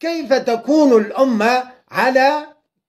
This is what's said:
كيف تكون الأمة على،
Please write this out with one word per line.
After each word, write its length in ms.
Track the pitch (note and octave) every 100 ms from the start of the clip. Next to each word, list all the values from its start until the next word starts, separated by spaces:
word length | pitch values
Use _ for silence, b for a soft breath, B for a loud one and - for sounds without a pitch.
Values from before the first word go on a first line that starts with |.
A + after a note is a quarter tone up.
كيف 320 | E4 E4 B3
تكون 680 | B3+ B3+ A#3 - D4+ C#4+ A3+
الأمة 600 | G#3 B3 C4+ A3 A3 B3+ B3+ - _
على، 420 | F3+ B3 C4 C4+ D4+ D4+ _ _ _